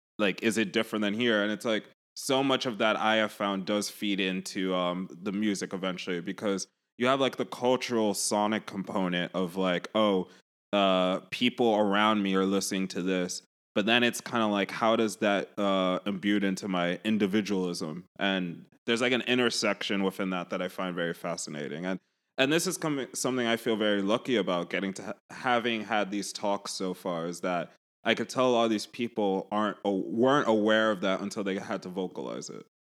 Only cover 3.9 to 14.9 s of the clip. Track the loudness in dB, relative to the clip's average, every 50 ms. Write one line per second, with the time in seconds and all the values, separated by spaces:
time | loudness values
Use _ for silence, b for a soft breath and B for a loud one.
3.9 | -6 -6 -4 -2 0 0 0 0 -2 -2 -6 -6 -4 -4 -2 0 0 0 0 0
4.9 | -2 -4 -6 -8 -10 -10 -8 -6 -4 0 0 0 0 0 -4 -6 -6 -4 -4 -4
5.9 | -4 -4 -4 -4 -4 -4 -4 -6 -8 -4 -2 -2 -2 -2 -4 -8 _ _ _ _
6.9 | _ -2 0 2 2 2 0 0 0 -2 -6 -6 -6 -2 2 2 2 2 2 0
7.9 | 0 2 2 2 2 0 -2 0 2 2 2 2 0 -2 -4 -6 -8 -8 -6 -4
8.9 | -2 0 0 0 0 0 -2 -2 -2 -2 -4 -2 -2 0 0 0 0 0 -2 -2
9.9 | 0 2 4 4 4 2 0 -2 B B B B _ _ _ _ 0 2 4 4
10.9 | 4 4 4 2 0 -2 -4 -8 -2 0 0 2 2 2 4 4 4 4 4 4
11.9 | 4 4 4 4 4 4 2 2 2 4 4 4 2 0 0 -2 -2 -2 -4 -4
12.9 | -4 -2 -2 0 0 0 0 -2 -6 -8 -12 _ _ _ _ _ -4 -2 2 2
13.9 | 4 4 4 2 0 -2 -6 -4 -2 0 2 2 2 2 0 0 0 0 2 4